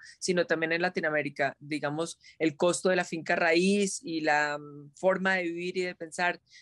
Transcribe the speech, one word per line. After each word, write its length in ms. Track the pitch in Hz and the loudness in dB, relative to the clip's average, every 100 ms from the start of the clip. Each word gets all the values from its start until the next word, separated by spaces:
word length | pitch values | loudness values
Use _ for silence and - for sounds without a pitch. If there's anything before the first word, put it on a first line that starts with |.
| - - | -16 -8
sino 280 | - 180 170 | -2 0 2
también 260 | 160 160 | 0 0
en 80 | 165 | 0
Latinoamérica. 720 | 180 185 165 151 147 139 - - | 0 0 0 0 -2 -2 -4 -4
Digamos, 580 | 143 151 143 147 165 - - - | -8 -4 -4 -4 -6 -8 -16 -2
el 180 | 160 151 | -2 2
costo 320 | 180 170 190 | 2 2 2
de 80 | 180 | 2
la 80 | |
finca 320 | 175 165 151 175 | 0 -4 -2 2
raíz 640 | 170 165 185 202 196 - | 4 4 4 2 0 -4
y 200 | - 160 | -6 -2
la, 340 | 151 147 147 147 | 2 2 2 -4
mm, 340 | 147 143 143 - | -10 -16 -18 -2
forma 400 | 185 185 190 190 | 0 2 2 0
de 60 | |
vivir 340 | 170 170 175 185 | -2 -4 -4 -4
y 60 | |
de 120 | 180 | -4
pensar 460 | 175 165 170 175 170 _ - | -6 -10 -2 0 -2 _ -20